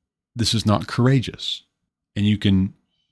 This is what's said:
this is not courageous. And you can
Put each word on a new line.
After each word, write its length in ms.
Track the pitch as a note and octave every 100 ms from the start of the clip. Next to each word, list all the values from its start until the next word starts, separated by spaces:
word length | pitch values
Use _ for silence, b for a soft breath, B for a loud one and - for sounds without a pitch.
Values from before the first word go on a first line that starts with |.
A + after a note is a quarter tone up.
| _ _ _ A#2
this 200 | G#2+ A2+
is 100 | G#2+
not 220 | G2+ -
courageous. 720 | - B2 C3+ - - - - - _ _ _ _ -
And 100 | G#2
you 120 | G#2
can 360 | G#2 F#2+ F#2+ - _ _ _